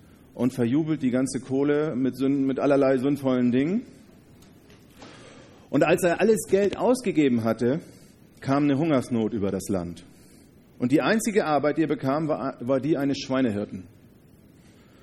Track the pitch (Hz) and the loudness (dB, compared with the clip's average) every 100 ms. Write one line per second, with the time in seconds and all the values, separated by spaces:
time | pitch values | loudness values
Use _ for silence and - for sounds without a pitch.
0 | - - - - 123 131 117 143 156 151 | -20 -20 -18 -4 -2 0 0 0 0 -2
1 | 131 127 135 123 - 135 143 147 151 120 | 0 0 -2 -4 -4 -2 0 0 0 -2
2 | 131 123 135 139 135 127 139 139 135 135 | -2 -2 0 0 0 0 2 2 4 2
3 | 135 139 135 127 123 123 151 220 - - | 0 0 0 2 2 2 0 -2 -4 -14
4 | - - - - - - - - - - | -20 -20 -20 -20 -20 -20 -20 -20 -20 -20
5 | - - - - - - - 139 156 180 | -20 -20 -20 -20 -20 -20 -6 0 2 4
6 | 180 156 202 220 - 196 202 - 220 254 | 2 2 2 2 2 0 2 0 0 0
7 | 196 151 139 120 113 113 120 160 - - | 0 2 2 2 0 0 0 0 -6 -20
8 | - - - - 135 139 147 135 165 135 | -20 -20 -20 -10 -2 0 2 2 2 0
9 | 117 117 104 113 98 95 - 95 87 80 | 0 -2 0 -2 -2 -4 -4 -4 -4 -10
10 | - - - - - - - - 123 156 | -18 -20 -20 -20 -20 -20 -20 -6 0 2
11 | 135 220 220 202 156 147 147 147 151 143 | 2 0 0 0 0 0 0 0 0 -2
12 | 135 147 156 98 127 - 120 135 139 143 | -2 -2 -2 -4 -4 -6 -2 -2 0 -2
13 | 139 135 - 131 127 101 104 95 - - | -2 -4 -4 0 0 -2 -6 -10 -16 -20
14 | - - _ - - - - - - - | -20 -20 _ -20 -20 -20 -20 -20 -20 -20